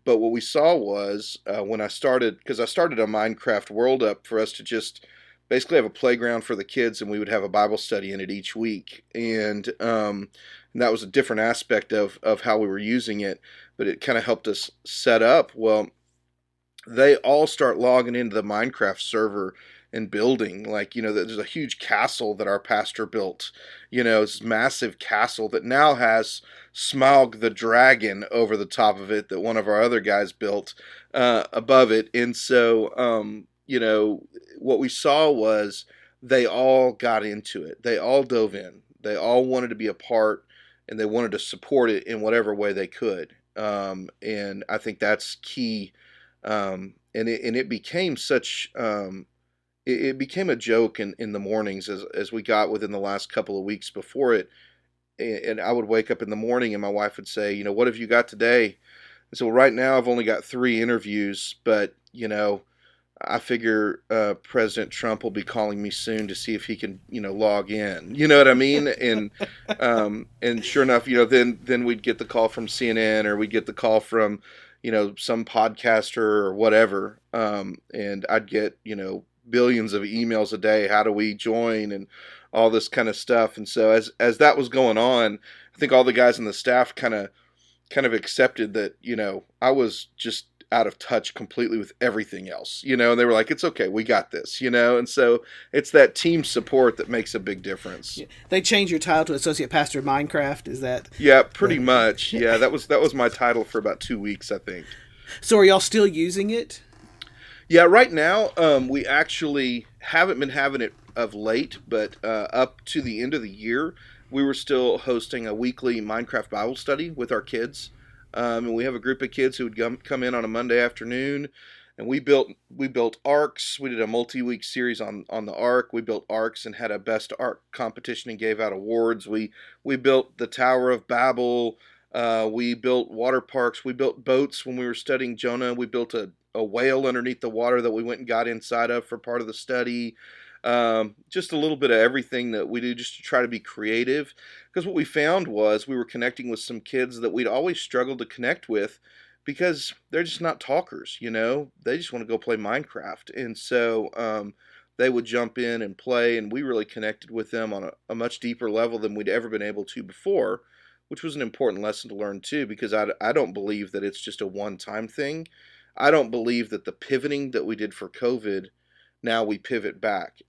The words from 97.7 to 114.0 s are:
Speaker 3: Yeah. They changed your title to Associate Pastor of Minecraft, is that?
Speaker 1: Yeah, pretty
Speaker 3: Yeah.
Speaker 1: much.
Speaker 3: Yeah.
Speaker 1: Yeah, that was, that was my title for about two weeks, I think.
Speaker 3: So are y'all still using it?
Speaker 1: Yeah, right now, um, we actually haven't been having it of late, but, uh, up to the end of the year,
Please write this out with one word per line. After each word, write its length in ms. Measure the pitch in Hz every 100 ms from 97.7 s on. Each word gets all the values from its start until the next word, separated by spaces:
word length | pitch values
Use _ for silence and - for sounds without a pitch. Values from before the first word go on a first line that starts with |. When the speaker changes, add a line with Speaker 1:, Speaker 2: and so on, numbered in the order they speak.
| 95 95 90 - -
Speaker 3:
Yeah. 80 | - - -
They 120 | 185
changed 300 | 185 214 190
your 80 | 160
title 260 | 175 160 160
to 80 |
Associate 340 | 139 160 147 127
Pastor 300 | 160 147 143
of 80 | 139
Minecraft, 600 | 139 147 151 139 143 -
is 140 | 127
that? 280 | 131 127 - -
Speaker 1:
Yeah, 240 | 147 135
pretty 340 | - - 202 156
Speaker 3:
Yeah. 60 |
Speaker 1:
much. 520 | 127 127 113 - -
Speaker 3:
Yeah. 80 | 214
Speaker 1:
Yeah, 160 | 117 113
that 140 | 127
was, 140 | 143 -
that 160 | 143
was 140 | 151 139
my 140 | 120
title 340 | - 123 117
for 160 | 110 117
about 200 | 104 -
two 200 | - 117
weeks, 320 | 101 98 -
I 80 | 98
think. 260 | - 90 76 - - - - -
Speaker 3:
So 160 | - 220
are 80 | 190
y'all 140 | 190
still 260 | - 220 202
using 460 | 160 170 190 202
it? 300 | 233 233 - - - - - - - - - -
Speaker 1:
Yeah, 180 | 165 175
right 260 | 208 254
now, 400 | 160 160 208 214 -
um, 320 | 160 139 131
we 200 | 139 -
actually 800 | 143 160 - 156 143 127 120 - _
haven't 420 | - 165 185 131
been 100 | 135
having 320 | 139 139 139
it 120 | 110 - - -
of 180 | 113
late, 460 | 104 107 117 - - -
but, 280 | 113 104 -
uh, 240 | 110 110 104
up 320 | 123 127 - -
to 160 | 156
the 200 | 127 110
end 120 | 127
of 80 | 147
the 80 | 107
year, 460 | 98 110 123 160 -